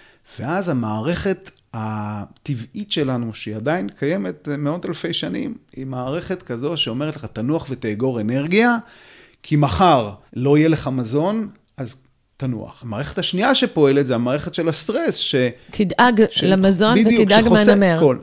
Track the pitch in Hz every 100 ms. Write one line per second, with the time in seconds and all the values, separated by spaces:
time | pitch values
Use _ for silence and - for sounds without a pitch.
0 | _ _ _ - 117 180 180 135 110 107
1 | 123 170 196 185 - _ _ 117 110 107
2 | 104 104 101 _ - 123 113 208 202 165
3 | 135 123 117 104 - 107 120 175 196 -
4 | 143 190 185 180 - 147 147 175 185 160
5 | 160 - 156 - - - _ - 135 127
6 | 127 160 180 180 - 117 139 165 - 117
7 | 151 151 110 - 120 160 - 127 117 104
8 | 131 120 107 131 151 196 240 233 - -
9 | - - - _ - 151 147 - 185 139
10 | 107 101 _ 117 135 147 160 156 139 131
11 | 117 139 170 220 208 - _ - 139 -
12 | _ _ _ - 131 113 - - 117 110
13 | 143 - 170 180 240 254 240 - 139 139
14 | 131 117 123 143 170 - 165 151 - 233
15 | 320 - - - 127 - - - 196 -
16 | 240 226 220 - 180 190 190 180 214 -
17 | 220 233 208 208 226 214 208 202 190 165
18 | 151 123